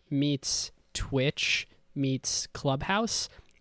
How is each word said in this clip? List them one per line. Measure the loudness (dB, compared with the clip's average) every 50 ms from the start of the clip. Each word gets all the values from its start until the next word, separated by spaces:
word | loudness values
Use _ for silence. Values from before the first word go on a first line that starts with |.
| _ -2
meets | 0 2 2 2 2 0 0 0 0 0 -2 -4 -8 _ _ _ -6
Twitch | -6 -4 0 0 2 2 2 0 0 0 0 0 0 -2 -6 -14 -20 _ -10 -4
meets | -2 0 0 0 0 0 -2 -2 -2 -2 -6 -6
Clubhouse, | -4 0 0 0 0 0 0 0 2 0 0 -2 -4 -4 -6 -10 -16 -20 -20 -20 -12